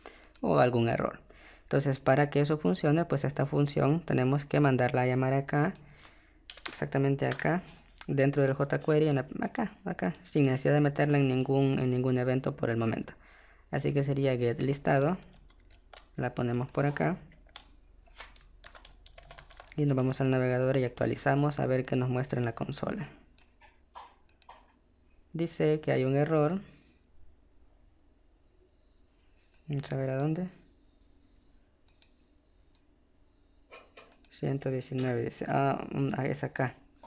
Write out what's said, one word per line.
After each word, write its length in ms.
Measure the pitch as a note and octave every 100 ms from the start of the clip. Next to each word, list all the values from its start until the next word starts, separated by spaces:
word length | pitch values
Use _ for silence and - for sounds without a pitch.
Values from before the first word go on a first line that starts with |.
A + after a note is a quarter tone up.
| - - - -
O 200 | A#3+ D3+
algún 280 | B2+ A#2+ A#2
error. 300 | - - - - - - -
Entonces 360 | - C#3 C#3 C3
para 320 | - C3+ D3
que 100 | C#3+
eso 180 | D3 D3+
funcione, 460 | F3+ F#3 D3+ D#3
pues 200 | E3+ C#3+
esta 220 | C3+ C#3+ C#3
función 540 | D3 C#3+ D3 C3+ E3
tenemos 440 | - B2+ B2+ C#3+
que 160 | C#3+ D3
mandarla 420 | D3 B2+ B2 B2+
a 40 | B2+
llamar 260 | B2+ C3
acá. 420 | C#3 C#3 D3+ D3+ - - - - - - - - - -
Exactamente 580 | - C#3+ C#3 C#3 C#3 C3
acá. 380 | B2+ D3 E3+ - - - - -
Dentro 360 | C#3 C#3 C#3+
del 120 | C3+
jQuery, 540 | C3+ C#3+ C#3+ D3 D3+ D#3
en 80 | C#3
la, 100 | C#3 -
acá, 320 | - - G#3+ -
acá. 300 | F3+ F3+ F3+ -
Sin 240 | - D#3 C#3
necesidad 280 | C3 C#3+
de 60 | D3
meterla 380 | C#3+ C#3+ D3 C#3+
en 100 | C#3
ningún, 500 | B2+ B2+ C3+ C3+ C3+
en 120 | B2+
ningún 280 | B2 B2+ B2+
evento 380 | B2+ B2+ C3+ C#3
por 140 | A#2+
el 60 | A2+
momento. 360 | A2+ - - - - - - - -
Así 220 | C#3+ C#3+
que 120 | C#3+
sería 320 | C#3 C#3 C#3 B2+
get 240 | A#2+ A#2
listado. 560 | C3+ C#3+ - C#3 C#3+ F#3 - - - _ - - - - - -
La 180 | B2
ponemos 360 | - B2 A#2+ C3
por 160 | - C#3+
acá. 300 | D3 D#3 F#3 - - - - - - - - - - - - - - - - - - - - - - - - - -
Y 80 |
nos 120 | D3 C3
vamos 240 | C3 C3
al 100 | C3+
navegador 460 | C3 B2+ B2 C3 C3+
y 80 |
actualizamos 760 | B2 - A#2+ - C#3 C#3 D3 C#3+
a 60 | B2+
ver 180 | C3
qué 100 | B2+
nos 140 | B2+ B2+
muestra 320 | B2 C#3 B2
en 60 | A#2+
la 80 |
consola. 540 | - - C#3+ - - C#3 - - - - _ - _ _ - - _ _ - - - - _ _ _ _ _ _
Dice 480 | D#3+ E3+ - D#3 D3+
que 120 | D3+
hay 120 | C3
un 120 | C3 C#3
error. 440 | D3+ D#3+ D3+ F#3+ - - - - _ - - - _ - - - - - _ _ _ _ - _ - _ - - - - - - - - -
Vamos 240 | C#3+ C#3+
a 40 | C3+
ver 140 | C3+
a 60 | C3
dónde. 320 | D3+ D#3+ F3+ - - - - - _ - - - - - _ _ - - - - - - - - - - _ _ _ - - - - - - - - - - - -
Ciento 380 | - D3 C#3 C#3
diecinueve 520 | C3 B2 C3 B2+ A#2+
dice. 220 | B2 - -
Ah, 380 | C#3 C#3 - -
mm, 180 | - C#3 -
ah, 100 | C3
es 160 | C#3+
acá. 320 | C3 - C3 - - _